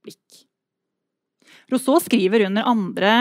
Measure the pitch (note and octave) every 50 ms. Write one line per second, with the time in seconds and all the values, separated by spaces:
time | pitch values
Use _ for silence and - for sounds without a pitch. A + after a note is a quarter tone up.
0 | _ - - - _ _ - - _ _ _ _ _ _ _ _ _ _ _ _
1 | _ _ _ _ _ _ _ _ _ _ - - _ _ B3+ B3+ - - C4+ F4
2 | - - - - F3+ F#3 G3+ A3+ G#3 F#3 F#3+ G#3 A#3 - A#3+ A3+ G3 E3+ D#3+ -
3 | F3+ G3+ A3 A#3+